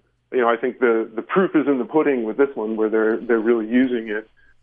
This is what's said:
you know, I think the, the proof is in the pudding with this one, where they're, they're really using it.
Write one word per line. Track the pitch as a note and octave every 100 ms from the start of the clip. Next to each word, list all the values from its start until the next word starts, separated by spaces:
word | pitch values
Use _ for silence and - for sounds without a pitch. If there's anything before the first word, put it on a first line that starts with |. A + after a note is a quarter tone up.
| _ _ _
you | B2+
know, | A#2
I | A#2
think | C3 A#2+
the, | B2 A2+ A2+
the | A2
proof | - F#3 F#3
is | D#3+ C#3+
in | C3+
the |
pudding | G#2+ D#3 D3+ C3
with | A2 G#2+
this | C#3
one, | C3 A2 A2
where | A2
they're, | A2 A2 A2+
they're | A#2 A#2
really | G#2+ A#2+ A2
using | B2 B2+ A#2+ A2
it. | G#2+ - _ _ _